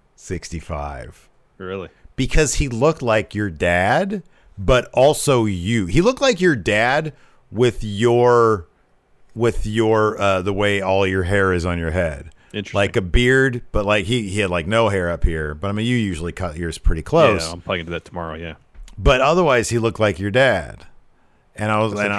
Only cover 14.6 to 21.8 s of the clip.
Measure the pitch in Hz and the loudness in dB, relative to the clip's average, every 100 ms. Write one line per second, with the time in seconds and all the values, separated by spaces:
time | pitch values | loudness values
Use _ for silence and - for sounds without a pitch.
14.6 | 80 113 113 98 87 85 - 80 76 76 | -2 0 2 0 -2 0 0 -2 -6 -6
15.6 | 101 104 113 123 104 82 85 - 92 78 | -6 -4 -2 -2 -2 -4 -8 -8 -8 -6
16.6 | 85 76 - 82 76 160 143 98 80 87 | -8 -2 -2 -2 0 2 4 2 -4 -10
17.6 | - 95 85 85 - 90 82 80 85 80 | -8 -8 -6 -10 -10 -12 -12 -12 -14 -16
18.6 | _ - - - 95 127 135 175 170 123 | _ -20 -20 -4 0 2 2 2 2 2
19.6 | 110 117 113 101 107 92 101 113 131 98 | 2 0 -2 0 0 0 -2 2 2 2
20.6 | 73 50 - - _ _ _ _ _ - | -4 -14 -20 -20 _ _ _ _ _ -6
21.6 | 107 107 | -2 0